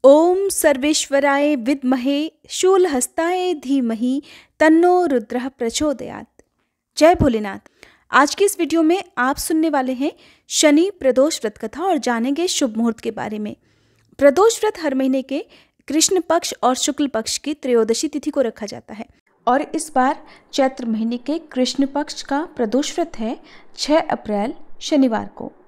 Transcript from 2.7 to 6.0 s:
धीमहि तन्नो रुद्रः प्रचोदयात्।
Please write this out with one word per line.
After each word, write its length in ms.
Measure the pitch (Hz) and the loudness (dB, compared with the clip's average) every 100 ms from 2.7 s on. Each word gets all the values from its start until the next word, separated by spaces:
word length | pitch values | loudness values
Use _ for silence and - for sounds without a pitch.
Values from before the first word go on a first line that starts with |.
| 381 359 269 254 - 330 370 359 | 4 2 0 -4 -4 -2 -2 -2
धीमहि 640 | 320 254 277 240 226 247 269 - - _ _ | -4 -2 -2 -2 -2 -2 -4 -6 -20 _ _
तन्नो 440 | 311 320 349 359 349 | 4 6 6 4 2
रुद्रः 420 | 262 208 247 254 | 0 -2 -6 -6
प्रचोदयात्। 920 | _ 233 233 - 285 | _ -6 -2 -2 -4